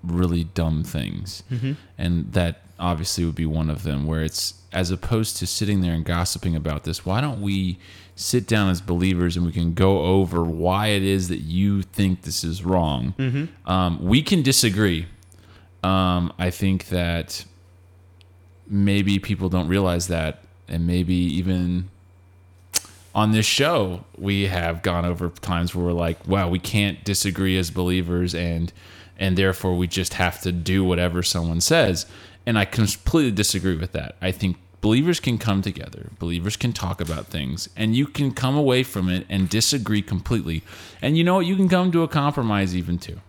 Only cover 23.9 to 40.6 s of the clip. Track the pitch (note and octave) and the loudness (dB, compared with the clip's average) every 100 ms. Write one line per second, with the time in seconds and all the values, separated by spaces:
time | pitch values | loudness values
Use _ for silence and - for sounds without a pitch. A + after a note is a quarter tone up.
23.9 | F2+ - - G2 G2 G2 F#2 E2+ E2+ F#2 | -4 -12 -8 -2 0 2 0 -2 -2 0
24.9 | F2 F2 E2+ F2 - - F2 F2 F2 F2 | 0 0 -2 -4 -6 -2 0 0 0 0
25.9 | F2 E2+ E2 - G2 F2 F2+ - G#2+ G2+ | 0 0 -4 0 0 2 0 0 0 0
26.9 | - - G2 G2+ F2+ F#2+ F#2 E2+ D#2+ F2+ | -2 -4 -2 -2 0 0 2 0 -2 0
27.9 | F#2 F2 F2 F2+ E2+ F2 E2 E2+ - - | 0 0 0 0 -2 -2 -2 -4 -8 -20
28.9 | - - - F#2+ F2+ F#2+ F#2 F#2+ F2+ F2+ | -20 -20 -4 0 2 2 2 0 0 0
29.9 | F#2+ F2 - F2+ - F#2 F2 E2 F#2+ F#2 | -2 -4 0 0 0 -4 -2 0 2 2
30.9 | F2 F2+ F2 F2 F2 E2+ E2 - E3 A2+ | 2 0 0 -2 -2 0 0 2 4 4
31.9 | E2+ - - - - - A2 G2+ - G#2 | 0 -4 -16 -20 -10 -2 0 2 2 0
32.9 | - - E3 C#3 G2 G#2 F#2+ F#2 E2 F#2 | 0 0 2 2 2 0 0 0 -2 -4
33.9 | - C#2+ - F#2 F#2+ F#2+ F2 - - G#2 | -6 -10 -6 -6 -2 -2 -2 -10 -2 2
34.9 | A2+ D#3+ E3+ - A#2 A2+ G2 F#2+ - D2 | 4 4 0 0 -2 0 0 0 -6 -12
35.9 | - - - E2+ E2+ F2+ - A#2+ A#2 F2+ | -14 -16 -8 -4 -2 -4 -2 -4 -2 -6
36.9 | D#2+ D#2+ D#2+ - E2 C2 D#2+ - - A2 | -4 -4 -6 -6 -8 -6 -8 -10 -4 0
37.9 | A#2 C#3+ - C#3 A#2+ C3 C#3+ C#3+ B2+ B2+ | 2 0 -2 -4 -2 0 2 2 2 0
38.9 | G#2 F#2 F2+ - G2 F#2 G#2+ A2+ C#3+ G2+ | -2 0 -2 -2 -2 0 0 0 0 0
39.9 | G#2+ G2+ F#2 - A#2 D#2+ D#2+ | -2 -2 -6 -2 -2 -2 -6